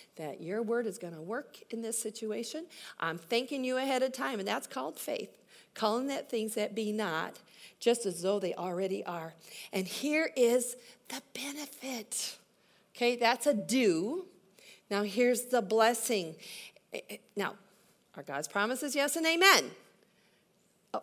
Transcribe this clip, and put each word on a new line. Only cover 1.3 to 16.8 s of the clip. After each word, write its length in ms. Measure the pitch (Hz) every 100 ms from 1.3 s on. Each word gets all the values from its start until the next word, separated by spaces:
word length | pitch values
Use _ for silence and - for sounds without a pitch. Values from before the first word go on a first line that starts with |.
| 233 294 - -
in 120 | 226
this 160 | 226 220
situation. 680 | 233 220 214 214 233 311 339 - - -
I'm 180 | 165 165
thanking 460 | - 240 254 277
you 120 | 254 254
ahead 280 | 269 262
of 80 | 262
time." 260 | 254 269 240
And 80 | 196
that's 220 | 226 -
called 320 | - 277 -
faith. 360 | - - 196 - _ - -
Calling 320 | - 214 226 269
that 240 | 269 -
things 240 | 233 214
that 220 | 214 208 208
be 160 | 214
not 480 | 214 208 160 180 - - - - -
just 260 | - 233 202
as 160 | 170
though 160 | 180 202
they 160 | 190
already 500 | - 180 175 190 190
are. 300 | 196 175 160 160 - - -
And 160 | - 185
here 440 | - 277 202 - -
is 400 | 233 247 240 - - - -
the 140 | 262 -
benefit. 1000 | - 277 285 294 - 262 247 208 - - - _ _ _ _ _
Okay, 220 | - 240 240
that's 320 | 233 247 294
a 60 |
do. 760 | 233 165 254 233 165 196 330 359 - _ _ - - -
Now 140 | 202
here's 440 | 208 196 247 240 -
the 160 | 240
blessing. 760 | 196 220 220 233 - 220 165 160 - - - -